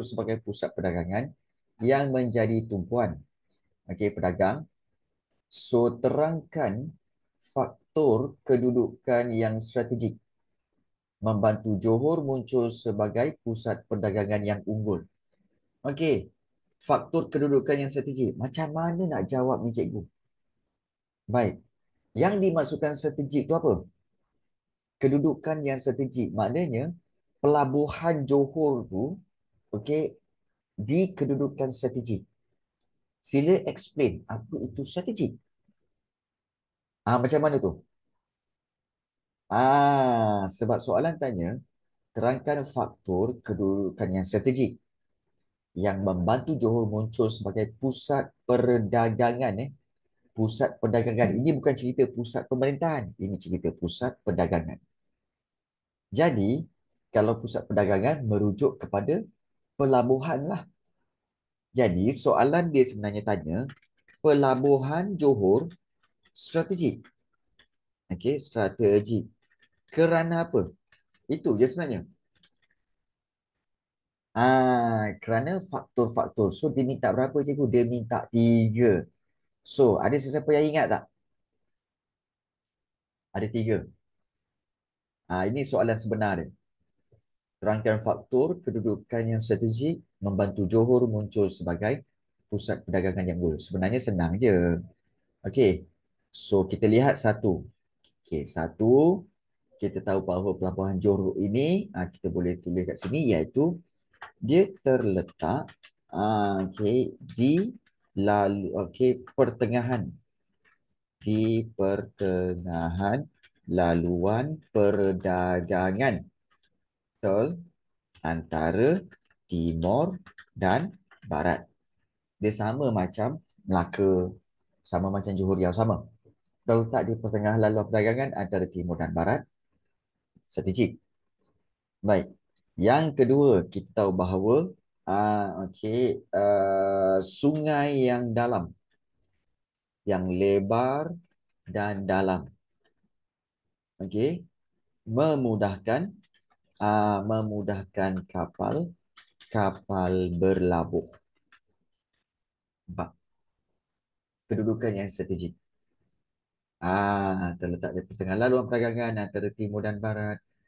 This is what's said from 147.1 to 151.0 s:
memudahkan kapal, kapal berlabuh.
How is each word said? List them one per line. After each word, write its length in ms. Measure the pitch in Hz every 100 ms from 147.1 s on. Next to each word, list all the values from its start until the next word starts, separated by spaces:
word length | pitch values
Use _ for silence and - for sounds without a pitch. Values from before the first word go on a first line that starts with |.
| 98
memudahkan 960 | 101 110 107 104 101 98 98 - 95 92 90
kapal, 640 | 90 85 - 101 139 175 - _ _ _ _ -
kapal 640 | 113 98 95 - 98 90 92 90 87
berlabuh. 720 | 95 95 90 87 82 85